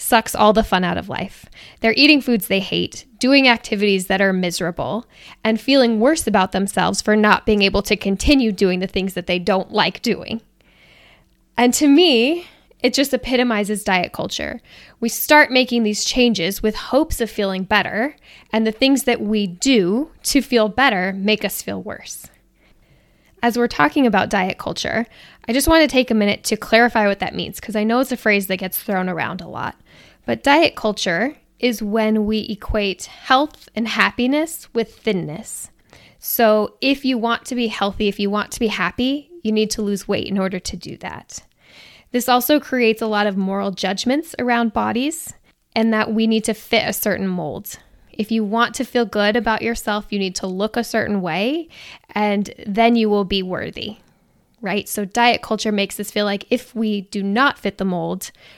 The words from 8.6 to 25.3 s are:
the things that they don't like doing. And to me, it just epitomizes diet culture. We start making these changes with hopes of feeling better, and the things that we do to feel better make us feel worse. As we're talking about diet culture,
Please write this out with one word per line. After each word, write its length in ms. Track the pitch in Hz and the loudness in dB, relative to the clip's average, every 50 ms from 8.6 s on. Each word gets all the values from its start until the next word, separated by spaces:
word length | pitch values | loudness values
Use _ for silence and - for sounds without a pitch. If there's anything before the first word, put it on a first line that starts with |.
| 202 185 180 180 | 2 2 2 0
the 80 | 190 | -4
things 260 | 185 - 196 185 190 - | -4 -4 -4 -4 -4 -6
that 140 | 180 175 | -6 -4
they 120 | - 180 180 | -2 -4 -2
don't 320 | 175 214 196 190 - - | 0 0 0 0 -2 -2
like 300 | 220 214 156 175 - - | 0 0 0 0 -2 -4
doing. 400 | - 240 196 - - - - 226 _ _ _ _ _ _ _ _ _ _ _ _ _ _ _ _ _ _ _ _ _ _ - | -2 -2 -2 -2 -4 -10 -10 -10 _ _ _ _ _ _ _ _ _ _ _ _ _ _ _ _ _ _ _ _ _ _ -2
And 180 | - 240 262 247 | 2 2 2 2
to 120 | - 302 | 4 4
me, 600 | 285 277 311 359 339 262 226 233 269 339 349 - - _ _ _ _ _ - | 6 6 8 6 6 6 4 4 2 0 -2 -6 -12 _ _ _ _ _ -2
it 160 | - 247 - | -2 0 2
just 180 | 269 285 277 - | 2 0 0 -2
epitomizes 720 | - - 240 262 240 254 247 226 208 208 190 214 202 - | -4 -2 0 0 0 2 2 0 -2 -2 -2 -4 -4 -2
diet 280 | 208 190 180 - - | 0 0 0 0 -2
culture. 480 | - - - - - - - 73 - 233 _ _ - - - - - - | -6 -6 -6 -6 -6 -6 -8 -8 -10 -12 _ _ -20 -20 -20 -20 -10 -6
We 80 | 226 | -6
start 440 | 233 - - - - 302 302 294 - | -4 -4 -4 2 4 6 6 6 6
making 320 | 254 254 254 247 240 240 226 | 4 2 2 2 0 0 0
these 200 | 214 214 - - | 0 0 -2 -4
changes 600 | - - 254 247 240 214 190 165 190 202 - - | -2 2 2 4 4 2 2 -2 -4 -4 -2 -4
with 120 | 214 214 | -4 -4
hopes 460 | - - - 254 269 320 320 - - | -4 -6 0 0 0 0 0 -2 -4
of 80 | 233 214 | -4 -6
feeling 340 | - - 202 196 190 185 190 | -4 -4 -4 -2 -2 -4 -2
better, 520 | - 214 202 185 - - 202 240 302 - _ _ - - - - - | 2 2 2 2 0 -2 -4 -4 -4 -6 _ _ -20 -20 -20 -12 -4
and 140 | - 226 220 | -2 0 0
the 60 | 220 | 0
things 320 | 214 - 269 269 277 262 - | 0 2 4 4 4 4 2
that 180 | 254 240 233 | 0 -2 0
we 240 | 214 202 220 214 202 | 0 -2 0 0 0
do 640 | 180 175 - - 269 269 220 180 175 202 247 311 - - _ - | -2 -4 -2 2 4 4 4 4 2 0 0 -2 -4 -10 _ -6
to 180 | - - 277 | 0 0 0
feel 260 | 233 - 247 226 214 | 2 2 2 2 2
better 460 | 214 - - 269 269 214 185 180 190 190 | 2 2 2 2 2 2 2 -2 -2 -4
make 320 | 196 190 208 214 208 - | -2 0 0 0 0 0
us 160 | 190 - - | -6 -6 -6
feel 200 | - - 196 190 | -8 -8 -8 -8
worse. 440 | 185 208 - - - - - - - - _ _ _ _ _ _ _ _ _ _ _ _ _ _ _ _ _ _ _ _ _ - - | -8 -10 -12 -12 -14 -16 -16 -16 -18 -20 _ _ _ _ _ _ _ _ _ _ _ _ _ _ _ _ _ _ _ _ _ -2 -2
As 140 | 240 214 | 0 0
we're 100 | 240 240 | 2 -2
talking 380 | 240 - - 294 302 - 302 262 | -2 0 0 0 2 2 2 2
about 240 | 233 202 190 - - | 4 4 2 0 0
diet 300 | - 196 185 190 - - | 0 -2 -2 -2 -4 -6
culture, 480 | - - - - - - - - 233 - - - - - | -8 -8 -8 -6 -6 -4 -4 -4 -4 -6 -10 -20 -20 -20